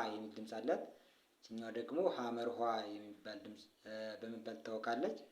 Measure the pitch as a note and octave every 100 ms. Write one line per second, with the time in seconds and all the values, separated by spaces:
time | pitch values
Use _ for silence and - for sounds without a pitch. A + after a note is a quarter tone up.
0 | A2 G#2+ G#2+ A2 A2 A2 A#2+ F3 - -
1 | - - _ _ - A2+ A2+ A2+ A#2 D3
2 | F#3 C3 A#2+ A#2 A#2 A#2 A#2 A2 G#2 G#2
3 | G#2 G#2 G#2+ G#2 G#2+ G#2+ - _ A2 A2
4 | A2 G#2+ A2+ A2+ A2+ A2 A#2 A2 A#2 A#2
5 | F#3+ A3 -